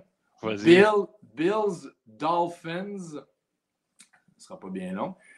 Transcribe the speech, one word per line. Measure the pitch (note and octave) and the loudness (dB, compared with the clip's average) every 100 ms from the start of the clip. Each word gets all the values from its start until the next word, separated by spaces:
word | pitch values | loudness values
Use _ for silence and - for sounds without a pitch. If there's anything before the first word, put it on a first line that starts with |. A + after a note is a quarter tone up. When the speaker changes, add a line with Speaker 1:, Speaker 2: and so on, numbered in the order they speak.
| - _ _ _ | -16 _ _ _
Speaker 1:
Vas-y. | A2 G#2 | -6 0
Speaker 2:
Bill-, | G#2+ F3 G#3+ G#3 F#3 - - | 6 8 8 4 -2 -10 -20
Bills, | B2 E3 G#3+ G#3 E3 C3+ - _ | -4 -2 0 -2 -4 -12 -20 _
Dolphins, | G#2+ D3+ F3 F3 F3 E3 E3+ G3+ G3+ E3+ D3 - _ _ _ _ _ _ _ - _ _ _ | -6 -2 0 -2 -4 -10 -10 -8 -12 -12 -14 -16 _ _ _ _ _ _ _ -20 _ _ _
ce | - | -20
sera | F#2+ | -18
pas | G2 | -10
bien | F#2+ F#2 | -10 -8
long. | F#2 D3+ F#3+ - | -6 -8 -10 -20